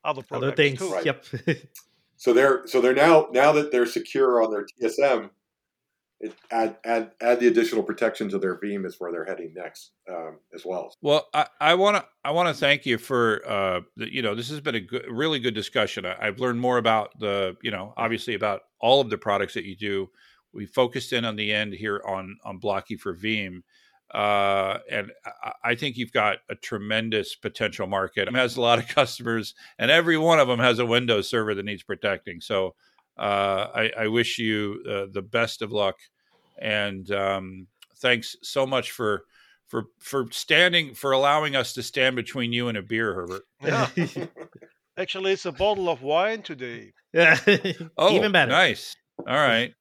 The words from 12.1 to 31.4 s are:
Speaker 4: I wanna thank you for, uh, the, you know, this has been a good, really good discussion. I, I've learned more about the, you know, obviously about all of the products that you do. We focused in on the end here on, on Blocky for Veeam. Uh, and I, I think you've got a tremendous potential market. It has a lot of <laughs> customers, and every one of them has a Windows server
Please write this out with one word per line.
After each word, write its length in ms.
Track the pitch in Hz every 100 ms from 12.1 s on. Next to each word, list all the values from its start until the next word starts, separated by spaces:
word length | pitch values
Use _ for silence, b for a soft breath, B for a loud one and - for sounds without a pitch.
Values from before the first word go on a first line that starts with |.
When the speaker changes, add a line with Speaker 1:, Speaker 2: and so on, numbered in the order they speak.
| _
Speaker 4:
I 60 | -
wanna 240 | 160 175
thank 320 | 147 143 143 139
you 100 | 113
for, 460 | - 127 117 107 -
uh, 340 | 104 95 90 - -
the, 120 | 110
you 120 | -
know, 120 | 113
this 140 | 110 117
has 140 | 151
been 140 | 143 117
a 40 |
good, 240 | 92 120 -
really 280 | 117 156 151
good 160 | 120
discussion. 520 | 107 98 127 104 - 90
I, 100 | 92
I've 220 | 107 107
learned 180 | 127 120
more 200 | 123 123
about 400 | 113 110 104 -
the, 340 | 107 98 92 90
you 100 | 120
know, 220 | 101 101 -
obviously 340 | 113 113 -
about 300 | 104 107 95 _ _
all 220 | 117 135
of 80 | 120
the 80 | 104
products 340 | 110 101 98
that 120 | 117 98
you 100 | 95
do. 320 | 107 98 95 b b b _
We 100 | 107
focused 480 | 101 - 123 127 -
in 140 | 123 117
on 100 | 107
the 160 | 107
end 220 | 104 107
here 260 | 92 107 101 101
on, 320 | 95 95 101
on 120 | - 95
Blocky 400 | 101 98 - 107
for 180 | 101
Veeam. 480 | 87 107 110 92 90 - _ _ _ _
Uh, 640 | - 104 104 101 98 95 98 -
and 220 | 107 101 - - -
I, 100 | 113 -
I 100 | 117
think 220 | 120 147 120
you've 160 | 120
got 260 | 131 104 - _
a 60 |
tremendous 800 | 107 - 110 104 110 113 110 98
potential 540 | - 107 - 107 - 95
market. 400 | 98 95 - 98
It 60 | 123
has 200 | 123 123
a 40 |
lot 180 | 120 117
of 80 | 120
<laughs> 60 |
customers, 600 | - 127 - 117 113 104 b b b
and 100 | 120
every 260 | 160 170 160
one 220 | 160 160
of 80 | 131
them 140 | 120
has 180 | 123 117
a 80 | 120
Windows 420 | 120 123 107 95
server 280 | 120